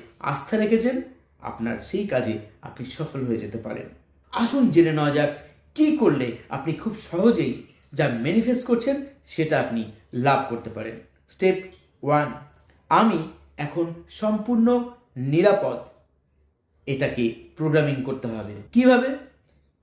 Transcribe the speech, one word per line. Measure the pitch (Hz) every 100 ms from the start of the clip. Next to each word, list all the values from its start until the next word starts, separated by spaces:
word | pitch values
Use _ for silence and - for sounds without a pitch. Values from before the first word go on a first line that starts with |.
| - -
আস্থা | 143 143 - 220
রেখেছেন, | 214 226 240 262 - - _ _
আপনার | - - 113 107
সেই | - 117 208
কাজে | 131 113 110 - _
আপনি | - - 123
সফল | - 156 139 123
হয়ে | 110
যেতে | 104 113
পারেন। | 110 - - - _ _ _
আসুন | - 226 277 226
জেনে | 156 165
নেওয়া | 151 147
যাক, | 147 143 - - _ _ -
কী | 302 -
করলে | 196 135 123 113 -
আপনি | 139 143
খুব | - 117 104
সহজেই | - 175 220 170 131 - - _ _
যা | 139 143
ম্যানিফেস্ট | 117 131 214 233 247 -
করছেন, | 233 269 277 - - -
সেটা | - 156 143
আপনি | 120 117 107 - _
লাভ | 123 139 - -
করতে | 120 110
পারেন। | 107 110 113 - _ _
স্টেপ | - 185 185 - - _ _
ওয়ান, | 135 147 147 - - _ _ _ -
আমি | 165 226 170 156 - _ -
এখন | 147 170 170 165 -
সম্পূর্ণ | - 214 214 214 233 233 247 240 - _ 127
নিরাপদ, | 131 156 202 196 127 120 - _ _ _ _ _ _ _ _ _ -
এটাকে | 135 135 - 117 - - -
প্রোগ্রামিং | 156 156 147 131
করতে | 127 135 120
হবে। | 110 104 104 -
কিভাবে? | 233 254 247 262 277 - _ _ _ _ _